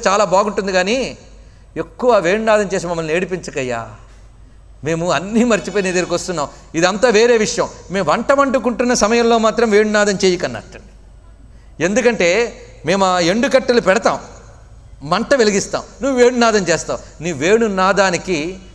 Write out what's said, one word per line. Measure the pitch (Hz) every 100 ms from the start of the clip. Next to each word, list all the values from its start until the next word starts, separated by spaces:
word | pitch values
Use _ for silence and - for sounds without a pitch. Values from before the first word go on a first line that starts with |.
| 196
చాలా | 202
బాగుంటుంది, | 196 185 208 208 196
కానీ | 185 180 262 185 117 - - - - - 151
ఎక్కువ | 160 - 247 220
వేణునాదం | 165 214 220 214 196
చేసి | 185 170
మమ్మల్ని | 170 160 165
ఏడిపించకయ్యా, | 180 180 - 147 127 117 113 107 - - - - - - - -
మేము | 139 165 175
అన్నీ | 160 185 226
మర్చిపోయి | 240 202 - 196
నీ | 190
దగ్గరికి | 180 160
వస్తున్నాం, | 170 - 170 139 - - 156
ఇదంతా | 180 202 247
వేరే | 208 240 233
విషయం, | 214 - 135 - -
మేము | 190 156
వంట | 180 233
వండుకుంటున్న | 277 269 226 226 220 247
సమయంలో | 247 208 233 233 233
మాత్రం | 220 220 226
వేణునాదం | 202 214 208 208 196 190
చేయకన్నట్టండి. | 175 139 110 - 110 - - - - - - - - - -
ఎందుకంటే | 165 214 240 226 175 190 233 - - - 139
మేము | 196 190
ఆ | 180
ఎండు | 170 214 262
కట్టెలు | 262 - 240
పెడతాం, | 170 208 220 139 - - - - - - - -
మంట | 139 185 233
వెలిగిస్తాం, | 277 214 196 - 135 - -
నువ్వు | 254 262
వేణునాదం | 240 254 233 214 170
చేస్తావు. | 156 - 123 - -
నీ | 165
వేణునాదానికి | 143 160 226 226 190 185 196 190 170 - 165 160 190 -